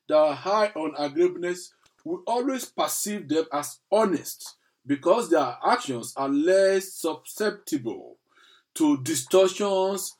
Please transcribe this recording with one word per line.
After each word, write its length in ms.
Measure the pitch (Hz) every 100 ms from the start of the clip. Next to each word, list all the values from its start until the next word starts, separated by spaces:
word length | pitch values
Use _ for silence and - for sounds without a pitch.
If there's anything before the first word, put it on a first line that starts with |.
| -
that 100 | 156
are 180 | 151
high 340 | 135 185 214 208 160
on 180 | 156 147
agreeableness 760 | 147 143 180 180 175 180 - _ _ _
will 180 | 160 175
always 420 | - 240 269 262 -
perceive 600 | - 156 - 208 208 143
them 180 | 156 160
as 260 | 147 147 - _
honest 640 | 208 214 156 - - - - _ _ 123
because 420 | 139 170 220 180
their 280 | 160 131 120
actions 500 | 170 240 - 120 110 -
are 140 | 139
less 640 | 143 165 190 196 196 190
susceptible 1200 | - 160 151 - - 208 202 - 147 117 95 62 55 _ _ _ _ _
to 240 | - 156 139
distortions 1120 | 127 151 - 185 190 185 202 190 190 196 - -